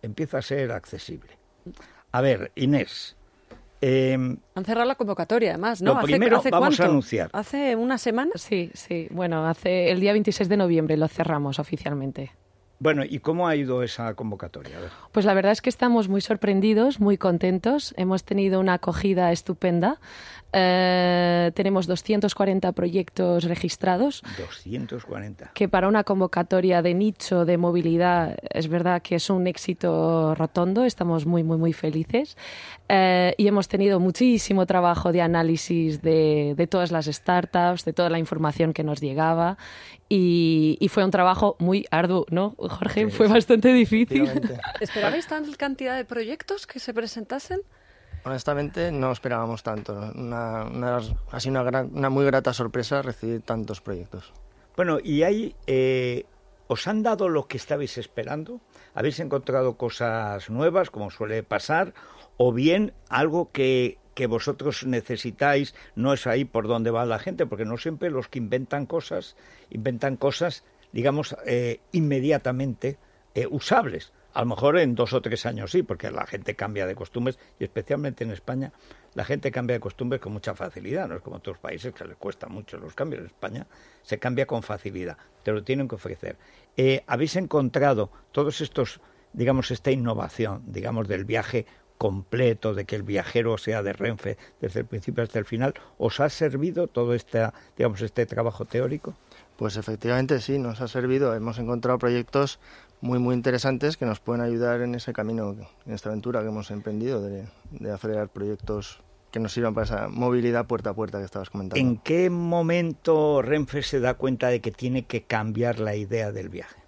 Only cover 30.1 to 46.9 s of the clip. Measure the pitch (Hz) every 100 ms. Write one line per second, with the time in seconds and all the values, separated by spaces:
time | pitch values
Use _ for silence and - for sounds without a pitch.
30.1 | 165 156 156 160 - 180 196 254 - 175
31.1 | 165 151 170 160 160 165 156 156 156 165
32.1 | 226 302 - - - - - - 196 185
33.1 | 180 180 - 202 202 185 190 202 190 185
34.1 | - 254 226 - 196 180 185 175 170 180
35.1 | 175 170 170 165 165 - 170 160 151 165
36.1 | 160 156 151 147 143 170 185 175 165 151
37.1 | 147 - 180 175 180 175 180 - 160 175
38.1 | 165 160 160 156 147 165 156 156 147 143
39.1 | 135 160 165 170 196 - - - - -
40.1 | 202 180 170 165 160 156 - - - 190
41.1 | 190 180 185 208 - 170 196 - - 175
42.1 | 180 - 165 202 233 175 - 202 - 214
43.1 | 202 214 233 - 220 240 254 226 220 247
44.1 | 135 285 - 220 120 - - 214 220 208
45.1 | 294 - 311 302 285 277 262 262 254 220
46.1 | 240 226 311 - 392 - 262 -